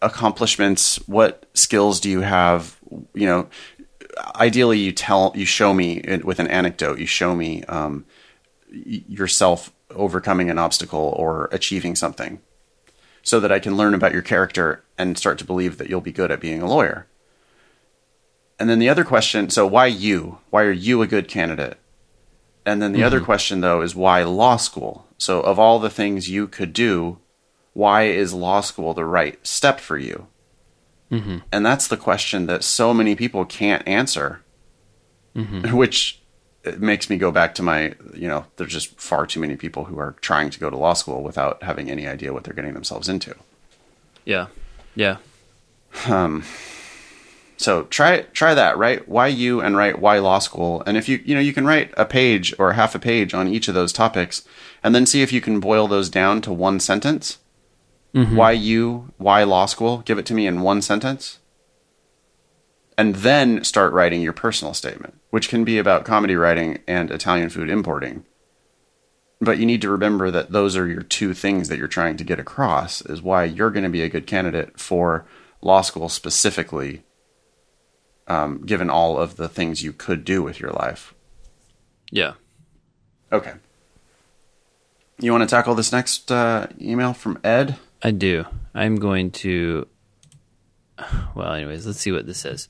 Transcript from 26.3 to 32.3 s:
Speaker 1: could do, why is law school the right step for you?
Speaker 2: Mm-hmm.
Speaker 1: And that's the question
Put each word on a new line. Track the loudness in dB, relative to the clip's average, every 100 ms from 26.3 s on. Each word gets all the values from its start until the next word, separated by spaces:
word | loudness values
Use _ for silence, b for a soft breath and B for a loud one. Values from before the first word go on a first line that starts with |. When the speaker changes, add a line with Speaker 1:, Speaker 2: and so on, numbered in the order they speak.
| -6 -6
Speaker 1:
could | -6 -6
do, | 0 0 0 -2 -8 _ _ _ _ _
why | 0 4 4
is | 4 2 -2
law | -2 0 0
school | 0 -6 -6
the | -4 0
right | 0 0 -4 -8
step | 0 0 0
for | -4 -8
you? | -6 -12 -16 _ _ _ _ _ _ _ -8
Speaker 2:
Mm-hmm. | -6 -6 -10 -4
Speaker 1:
And | 0 2
that's | 0 -2
the | -2
question | 0 0 -2